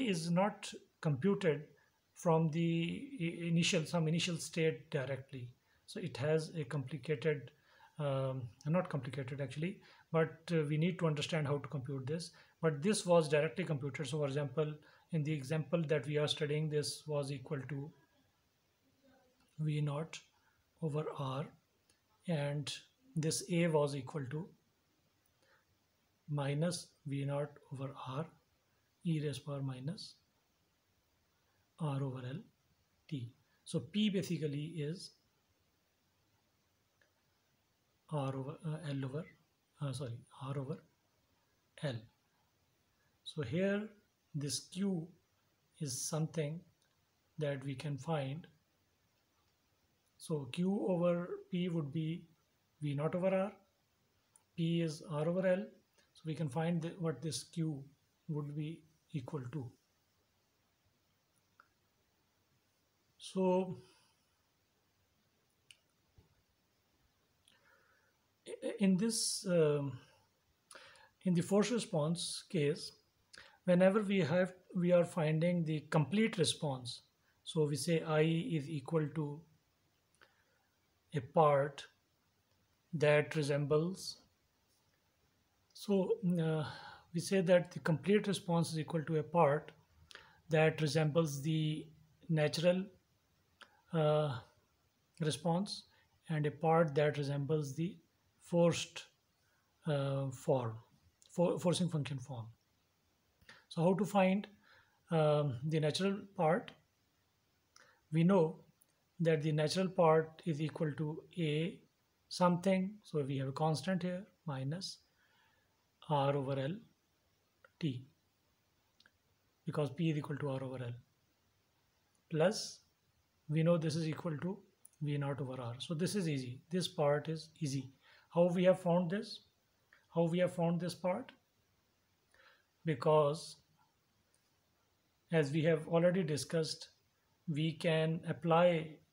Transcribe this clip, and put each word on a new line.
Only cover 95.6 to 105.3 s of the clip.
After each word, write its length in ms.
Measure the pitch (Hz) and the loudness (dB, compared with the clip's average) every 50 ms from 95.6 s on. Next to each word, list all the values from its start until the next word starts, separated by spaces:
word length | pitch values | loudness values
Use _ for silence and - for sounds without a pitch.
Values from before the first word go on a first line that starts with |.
| 208 - - - - _ _ _ _ _ _ _ _ - | 0 -2 -6 -12 -12 _ _ _ _ _ _ _ _ -4
and 180 | 160 151 147 | -2 0 0
a 40 | 151 | -2
part 440 | 143 - 165 160 160 165 170 151 139 | -2 0 2 4 6 6 4 4 4
that 220 | 151 147 151 131 | 2 2 2 2
resembles 580 | 143 143 135 143 143 139 135 156 156 147 135 131 | 0 -2 -2 -2 -2 0 0 0 0 0 -2 -4
the 220 | 160 165 196 - - _ _ _ _ _ _ _ _ | -4 -4 -4 -6 -10 _ _ _ _ _ _ _ _
forced, 640 | _ - 123 170 170 170 131 - - - - - - - _ _ _ _ _ _ _ _ _ _ _ _ _ _ - | _ 0 4 6 6 6 4 2 -2 -6 -10 -16 -16 -16 _ _ _ _ _ _ _ _ _ _ _ _ _ _ -4
uh, 440 | 165 147 139 139 139 139 139 139 135 | -2 0 0 0 0 0 -2 -2 -4
form, 440 | - - - - 143 131 120 113 113 113 - _ _ _ _ _ _ _ - _ | -6 -6 0 2 2 2 2 -2 -6 -8 -14 _ _ _ _ _ _ _ -20 _
for-, 280 | - - 170 185 - 170 | 0 0 2 2 2 2
forcing 300 | - 180 156 - 180 165 | 2 2 2 2 2 0
function 300 | - 151 135 - 143 131 | 0 -2 -4 -2 -6 -8
form. 280 | 120 - 131 117 110 113 - _ _ _ _ _ _ _ _ _ _ _ _ _ _ _ _ _ _ _ - - _ _ | -8 -10 -12 -12 -12 -14 -16 _ _ _ _ _ _ _ _ _ _ _ _ _ _ _ _ _ _ _ -20 -20 _ _
So 140 | - 170 160 | -2 2 4
how 120 | 180 190 | 4 4
to 100 | 180 208 | 4 0
find, 420 | 165 - 196 190 190 190 208 208 - - _ _ _ - - _ _ _ _ _ - | 0 4 4 4 6 4 2 -2 -6 -14 _ _ _ -20 -20 _ _ _ _ _ -2
um, 480 | 165 160 156 151 | 2 4 4 4